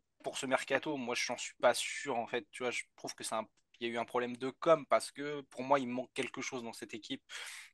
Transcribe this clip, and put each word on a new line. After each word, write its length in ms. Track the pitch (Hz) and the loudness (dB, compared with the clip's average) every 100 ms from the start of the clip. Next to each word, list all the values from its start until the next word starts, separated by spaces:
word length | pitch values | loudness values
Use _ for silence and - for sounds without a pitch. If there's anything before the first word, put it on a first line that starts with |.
| _ _ | _ _
pour 140 | 131 - | -8 -6
ce 80 | 135 | 0
mercato. 500 | 127 - 131 156 143 | 2 2 0 0 -4
Moi, 200 | 117 117 | -2 -2
je 160 | - | -2
n'en 60 | 120 | -4
suis 160 | - - | -6 4
pas 120 | 123 | 6
sûr, 420 | 117 - - 139 120 | 6 0 -6 -2 -2
en 120 | 113 | 0
fait. 180 | 123 - | -4 -4
Tu 120 | - | -4
vois, 80 | 123 | -2
je 120 | 113 - - | -2 -8 -14
trouve 180 | 139 | -14
que 120 | - 117 | -10 -4
c'est 100 | 113 | -4
un... 100 | 110 _ _ - | -4 _ _ -6
Il 80 | 117 | -2
y 40 | |
a 20 | |
eu 40 | 120 | -2
un 80 | 117 | 0
problème 320 | 123 123 120 | 0 -2 -2
de 120 | 131 | -4
com 360 | - 170 160 131 | 0 6 6 8
parce 220 | 113 - | 2 2
que 300 | - 147 147 135 | -8 -6 -6 -8
pour 140 | - | -6
moi, 160 | 131 139 | 4 4
il 80 | 123 | 4
manque 220 | 127 - | -4 -4
quelque 260 | - 123 139 | -4 -4 -4
chose 240 | 120 127 | -6 -6
dans 80 | 117 | -8
cette 220 | - 110 | -10 -10
équipe 280 | 113 - 135 _ - - - - | -12 -8 -10 _ -12 -12 -12 -16